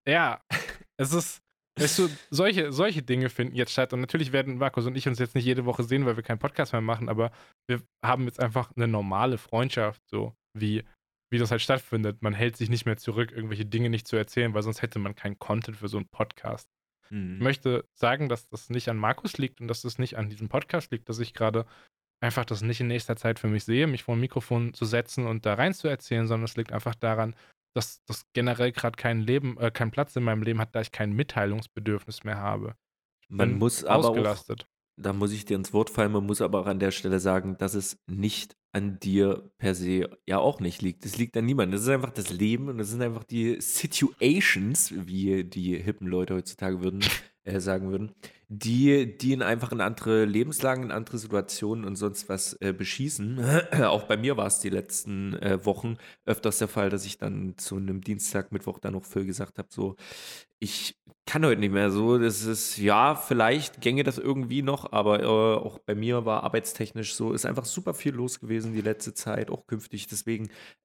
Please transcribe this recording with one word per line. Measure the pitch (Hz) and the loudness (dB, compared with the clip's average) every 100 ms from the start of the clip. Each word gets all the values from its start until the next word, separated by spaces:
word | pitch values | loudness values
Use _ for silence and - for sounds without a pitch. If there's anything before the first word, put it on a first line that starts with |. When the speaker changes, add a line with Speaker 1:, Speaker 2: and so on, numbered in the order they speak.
| 139 | 2
Speaker 1:
Ja, | 165 156 - - - - - - - | 4 4 0 -6 -6 -6 -12 -14 -4
es | 135 | 0
ist, | 170 - - _ _ _ - | 0 -2 -10 _ _ _ 0
weißt | 147 175 | 2 4
du, | 175 143 - | 2 0 -6
solche, | 147 196 180 147 | 2 4 4 0
solche | 135 208 156 | 2 0 0
Dinge | 123 127 127 | 0 0 0
finden | - 127 123 | -2 -2 -2
jetzt | 120 | -2
statt | - 127 | 0 0
und | 123 | -2
natürlich | 127 165 135 | -2 -2 0
werden | 135 135 123 | 0 0 -2
Markus | 135 127 120 | -2 0 -2
und | 131 | -2
ich | 139 | -2
uns | 120 | 0
jetzt | 120 135 | 0 0
nicht | 123 | 2
jede | 127 123 | 2 0
Woche | 120 | -2
sehen, | 117 139 127 | 0 2 2
weil | 113 | 0
wir | |
keinen | - 113 | -2 -2
Podcast | - - 139 | -2 -2 -2
mehr | 117 | 0
machen, | 110 113 113 | 0 -2 -2
aber | 110 113 - - _ - | 0 0 -2 -20 _ -6
wir | 120 - - | -6 -6 -4
haben | 120 127 123 | 0 2 0
jetzt | - | 0
einfach | 120 127 117 - | 0 0 -4 0
eine | 117 | 0
normale | 107 98 98 127 117 | 2 0 2 2 0
Freundschaft, | - 113 131 123 107 - - | -2 0 0 0 -2 -4 -8
so | 104 110 - _ 107 | -4 -4 -8 _ -4
wie, | 107 107 - _ _ _ - | 0 0 -4 _ _ _ -4
wie | 120 | 0
das | 117 | 2
halt | 117 | 0
stattfindet. | - 131 - 113 107 104 | 2 0 0 -2 -2 -2
Man | 107 | -2
hält | 101 120 - | 0 0 0
sich | 110 | 0
nicht | 117 113 | 0 0
mehr | 110 | -2
zurück, | - 110 117 | -2 -2 -2
irgendwelche | 117 110 104 104 | -4 -6 -6 -2
Dinge | 113 120 | 0 0
nicht | 113 - | 0 0
zu | 110 | -2
erzählen, | 104 123 117 | 0 0 0
weil | 107 | 0
sonst | 107 110 | -2 -4
hätte | 113 110 | -4 -4
man | 98 - | -6 -6
keinen | 101 98 | -8 -8
Content | - 110 113 107 | -4 -4 -4 -8
für | 101 | -6
so | 104 | -6
einen | - | -6
Podcast. | - 113 - 110 110 - _ _ _ - | -4 -4 -4 -10 -10 -14 _ _ _ -12
Speaker 2:
Mhm. | 104 92 92 | -8 -6 -2
Speaker 1:
Ich | |
möchte | 127 139 131 123 - | 0 0 0 -2 -4
sagen, | - 120 139 143 | 0 0 2 -2
dass | 117 - | -4 -6
das | - - | -14 -6
nicht | 123 120 | -4 -2
an | 113 | 0
Markus | 107 - 208 - | 0 0 -4 -4
liegt | 131 - | -6 -6
und | 117 | -8
dass | 117 | -6
das | 120 117 | -6 -4
nicht | 127 113 | -4 -4
an | 107 | -6
diesem | 104 110 | -6 -4
Podcast | 135 - 170 - | -4 -2 -4 -4
liegt, | 113 - | -8 -6
dass | 113 | -6
ich | 117 | -6
gerade | - 110 113 113 - _ _ _ - | 0 2 2 -4 -12 _ _ _ -4
einfach | 120 127 113 | -2 0 -2
das | 107 | 0
nicht | 113 117 | 0 0
in | 120 | 0
nächster | 120 - 113 | 0 -2 -2
Zeit | 113 110 | 0 0
für | 110 | 0
mich | 107 - | 0 2
sehe, | 120 156 | 2 4
mich | 123 | 0
vor | - 117 | 0 0
ein | |
Mikrofon | 127 127 - 120 120 | 0 -2 0 0 0
zu | - 110 | -2 0
setzen | 120 117 - 117 | 0 0 -2 -2
und | 110 107 | 0 0
da | 101 | 2
rein | 170 | 2
zu | 185 156 | 2 -2
erzählen, | 135 - 117 113 | -2 -2 0 2
sondern | 113 113 | 0 -2
es | - | -4
liegt | 113 | -4
einfach | 113 120 110 | -4 -4 -2
daran, | 117 110 110 - - _ _ 120 | 0 0 -2 -4 -20 _ _ -6
dass | - - - | -4 -10 -12
das | 113 - | -12 -6
generell | 123 123 120 123 | 0 0 4 2
grad | - 117 - | 2 -4 0
kein | 120 113 | 0 0
Leben, | 110 139 135 117 | 2 2 0 -2
äh, | 117 | -2
keinen | - 113 | 0 -2
Platz | 135 143 131 | 0 -2 0
in | |
meinem | 117 110 | 0 2
Leben | 110 113 | 0 0
hat, | 113 113 | 0 -2
da | |
ich | 107 | -4
kein | - 104 | -2 0
Mitteilungsbedürfnis | 104 143 117 101 107 - 110 104 104 - - | 0 0 0 0 -2 -6 -6 -2 -2 -4 -10
mehr | 107 104 | -8 -4
habe. | 101 104 110 - _ _ _ _ | -2 -4 -6 -12 _ _ _ _
Ich | - 98 | -8 2
Speaker 2:
Man | 117 | 2
Speaker 1:
bin | 98 | 4
Speaker 2:
muss | 117 - | 2 2
aber | - 110 117 | 4 6 6
auch, | |
Speaker 1:
ausgelastet. | 113 107 101 - 113 - _ _ - | 4 0 -2 -6 -10 -12 _ _ -6
Speaker 2:
da | 98 | -4
muss | 98 104 | 0 0
ich | 104 | -2
dir | 104 98 | -2 -2
ins | 92 | 2
Wort | 104 110 | 2 2
fallen, | - 104 | 2 2
man | 104 101 | 2 0
muss | 104 | 0
aber | 95 98 | 2 0
auch | 98 | 0
an | 95 | 0
der | 98 | 0
Stelle | - 95 95 | 0 0 2
sagen, | 95 92 95 92 | 4 2 0 -4
dass | 95 | -2
es | 101 98 - - | -2 -6 -10 -8
nicht | 95 104 - - _ _ | -2 -2 -2 -10 _ _
an | 101 101 95 | -4 -4 -4
dir | 95 98 98 95 - - | 2 4 4 2 -6 -4
per | 95 87 | -2 0
se | 90 92 - - - | 0 0 0 -6 -2
ja | 95 | 2
auch | 135 - | 2 2
nicht | 87 - | -4 -2
liegt. | 92 - 104 | -4 -4 -8
Es | 107 | -4
liegt | 117 117 | -2 0
an | 117 | 0
niemandem. | 135 92 | 2 2
Das | 101 | 0
ist | 120 | 2
einfach | 135 123 | 2 0
das | 113 87 | -6 -4
Leben | 87 107 120 139 | 0 2 2 -2
und | 117 | -6
das | 104 | -4
sind | 120 | -2
einfach | 120 113 | -2 -4
die | - 117 113 117 | -6 -2 0 0
Situations, | - - 156 - 139 - 123 185 - 92 104 147 - 90 90 | -2 -2 -2 0 0 4 4 6 4 2 2 0 0 -2 -4
wie | 95 98 95 | -2 2 2
die | 87 92 90 85 | 0 -4 -2 0
hippen | 92 - 92 | -2 -4 -2
Leute | 90 92 92 | 0 0 -2
heutzutage | - - 95 92 | -4 -6 -4 0
würden | 92 98 | -2 0
<laughs> | 98 - - _ 101 | -2 -2 -6 _ -6
äh, | 95 | -4
sagen | 95 95 95 | 0 -2 -2
würden, | 98 107 - - _ - | -4 -6 -12 -20 _ -14
die, | 104 117 123 143 143 117 - | -6 0 4 6 6 4 0
die | 127 | 0
ihn | 131 | 2
einfach | 101 117 120 | 2 0 -2
in | 117 | 0
andere | 98 113 113 110 107 | -2 0 2 4 4
Lebenslagen, | 104 139 139 131 131 127 | 2 0 0 0 0 -2
in | |
andere | 110 110 117 | -6 -6 -10
Situationen | 110 101 98 - 104 113 101 | -2 -2 -2 -4 -4 -4 -4
und | 98 | -4
sonst | 104 98 - | -4 -4 -6
was, | 95 - - | -4 -4 -2
äh, | 98 | -4
beschießen. | 90 95 - 143 123 104 127 | -2 -4 -4 -4 -4 -4 0
<clears throat> | 123 160 170 156 107 | 4 4 4 4 4
Auch | 104 | 4
bei | - 107 | 2 0
mir | 127 120 | 2 2
war | 101 | 0
es | - | 0
die | 98 | 0
letzten, | 95 - - 104 98 98 - | -2 -2 -6 -4 -4 -4 -2
äh, | 101 92 101 | 0 2 2
Wochen | 95 117 113 - - - | 0 -2 -6 -10 -10 -2
öfters | 107 110 - | 0 0 0
der | 107 | 0
Fall, | 110 98 | 2 0
dass | 98 98 | 0 -4
ich | - | -6
dann | 104 98 95 - | -6 -4 -6 -6
zu | - 98 | -6 -4
einem | 95 95 | -4 -4
Dienstag, | 98 101 - 101 95 | -4 -4 -2 -2 -4
Mittwoch | 98 - - | -6 -6 -6
dann | 104 | -6
noch | 95 - | -6 -4
Phil | 98 95 | -4 -4
gesagt | 92 98 - | -6 -8 -10
hab, | - | -12
so, | - 98 98 - - - - - - | -6 -6 -6 -16 -16 -16 -16 -18 -10
"Ich | 104 - - - - _ - | -8 -6 -8 -10 -20 _ -4
kann | 156 156 | 2 4
heute | 104 | 4
nicht | 101 | 4
mehr | 98 101 | 4 4
so." | 98 113 123 | 4 4 6
Das | 117 101 | 4 2
ist, | 110 110 - 104 | -2 -2 -4 2
ja, | 101 104 139 147 | 6 8 6 4
vielleicht | - 120 110 147 - - | 0 4 4 4 -2 -2
gänge | 120 135 | 0 2
das | 135 117 | 0 0
irgendwie | 120 135 120 131 | -2 -2 0 0
noch, | 139 139 - | 0 -2 0
aber, | 107 104 104 | 2 4 4
äh, | 120 | 4
auch | 110 110 107 107 - | 6 6 4 0 -8
bei | - 107 | -6 -2
mir | 113 120 113 | 0 0 0
war | 107 | 0
arbeitstechnisch | - 113 - - 107 113 104 - | 0 -2 -2 -6 -6 -6 -6 -4
so, | 110 | -2
ist | - - | -2 -2
einfach | 127 120 | -4 -4
super | - 185 175 | -6 -4 -2
viel | 143 | -4
los | 123 123 - | -2 -4 -6
gewesen | 110 113 113 | -4 -4 -2
die | 110 | -2
letzte | 107 107 110 - | -2 -2 -6 -8
Zeit, | 113 113 107 | -4 -4 -4
auch | - - | -6 -6
künftig. | 110 - 104 - | -8 -8 -12 -8
Deswegen, | 107 117 110 107 - - - | -8 -4 -4 -6 -12 -20 -16